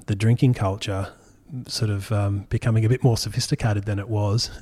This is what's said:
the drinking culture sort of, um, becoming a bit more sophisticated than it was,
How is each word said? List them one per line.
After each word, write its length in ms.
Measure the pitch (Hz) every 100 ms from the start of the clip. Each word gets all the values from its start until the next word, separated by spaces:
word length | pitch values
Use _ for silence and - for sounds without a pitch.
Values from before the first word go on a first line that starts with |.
| -
the 100 | 101
drinking 380 | 110 123 135
culture 540 | 120 98 101 - 95 95 - - _ - 135 120
sort 240 | - 110
of, 200 | 101 98
um, 340 | 104 101 101 -
becoming 360 | 120 120 110 110
a 40 |
bit 140 | 127
more 140 | 131 113
sophisticated 680 | 110 123 - 147 117 101 101
than 140 | 101
it 80 | 101
was, 400 | 107 104 113 - -